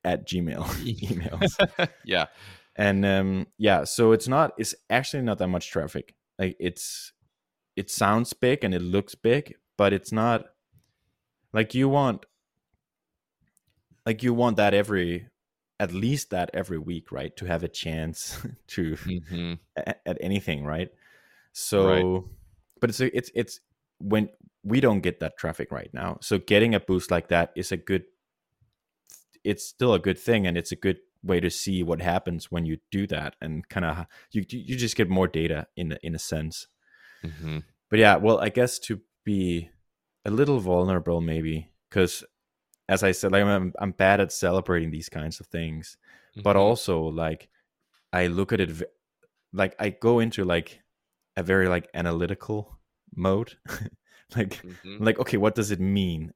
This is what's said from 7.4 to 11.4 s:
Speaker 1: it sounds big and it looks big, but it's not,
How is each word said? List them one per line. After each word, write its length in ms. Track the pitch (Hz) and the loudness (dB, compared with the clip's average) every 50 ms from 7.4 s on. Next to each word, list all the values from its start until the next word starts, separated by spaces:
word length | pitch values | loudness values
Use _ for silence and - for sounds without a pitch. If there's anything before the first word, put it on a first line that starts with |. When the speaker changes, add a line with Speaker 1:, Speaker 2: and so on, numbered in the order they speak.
| _ _ _ _ _ _ _ | _ _ _ _ _ _ _
Speaker 1:
it 140 | 98 98 - | -8 -8 -6
sounds 420 | - - 107 98 104 113 120 - - | -2 0 2 4 4 2 0 -2 -4
big 300 | - - 123 139 143 - | 0 2 2 2 2 0
and 100 | 98 92 | -2 -2
it 80 | 87 | -2
looks 320 | 90 90 92 101 98 - - | -2 0 0 0 0 -2 -14
big, 400 | _ - 113 120 147 - - - _ _ _ _ | _ 2 2 2 2 0 -6 -18 _ _ _ _
but 160 | - 101 98 98 | 2 2 4 4
it's 180 | 92 - - | 0 -2 -4
not, 340 | 110 110 113 120 117 107 - - _ _ _ _ _ _ _ _ _ _ _ _ _ _ _ _ _ _ | -2 0 2 2 0 0 -4 -8 _ _ _ _ _ _ _ _ _ _ _ _ _ _ _ _ _ _